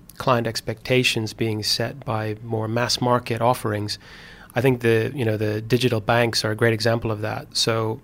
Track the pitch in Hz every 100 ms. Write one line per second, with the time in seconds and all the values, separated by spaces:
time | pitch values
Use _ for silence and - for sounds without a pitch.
0 | - - 139 120 117 - - 113 - 127
1 | 123 120 110 - 113 107 104 - 113 139
2 | 127 110 107 107 117 110 110 117 120 -
3 | 123 123 - 113 117 123 110 104 104 -
4 | - - - - - 123 135 123 117 113
5 | 113 143 110 107 107 107 113 120 123 110
6 | 104 117 117 - 110 110 117 110 113 117
7 | 113 104 107 110 - - 117 113 110 113